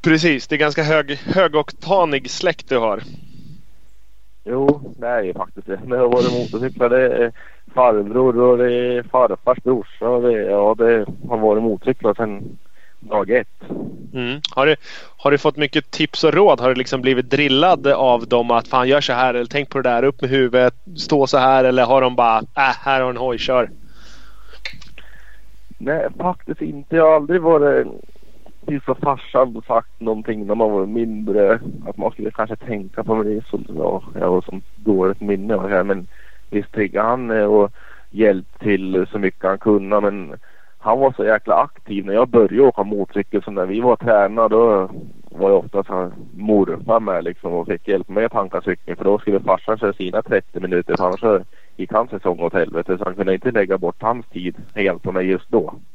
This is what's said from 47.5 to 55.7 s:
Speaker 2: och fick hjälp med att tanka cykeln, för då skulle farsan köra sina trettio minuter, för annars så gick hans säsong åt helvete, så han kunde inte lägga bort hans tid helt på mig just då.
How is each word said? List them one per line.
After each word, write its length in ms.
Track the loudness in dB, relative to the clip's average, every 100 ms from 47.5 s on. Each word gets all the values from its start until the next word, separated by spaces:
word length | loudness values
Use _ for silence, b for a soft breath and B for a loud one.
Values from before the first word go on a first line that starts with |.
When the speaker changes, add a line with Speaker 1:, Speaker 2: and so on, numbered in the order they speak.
Speaker 2:
och 140 | -4 -2
fick 200 | -6 0
hjälp 220 | -2 0
med 160 | -2 0
att 60 |
tanka 300 | -2 -2 -4
cykeln, 360 | -4 -6 -6 -2
för 60 |
då 160 | 0 0
skulle 200 | 0 -2
farsan 380 | 2 0 0 -2
köra 160 | -2
sina 280 | -2 -4 -4
trettio 380 | 0 -2 -2 -8
minuter, 380 | -2 -2 0 0
för 80 | 0
annars 140 | 0
så 200 | 2 2 0 b b -10
gick 160 | -2
hans 180 | -2 -2
säsong 300 | -4 -4 -2
åt 140 | -2
helvete, 440 | 0 0 -2 -4 -4
så 60 |
han 120 | -4 -2
kunde 180 | -2
inte 180 | 0 -2
lägga 260 | -2 -2 -2
bort 240 | -2 -4
hans 240 | -4 -4 -8
tid 300 | -8 -8 -8 -10 -2
helt 280 | -2 -2
på 80 | -4
mig 140 | -2 0
just 240 | -2 0
då. 240 | -2 -2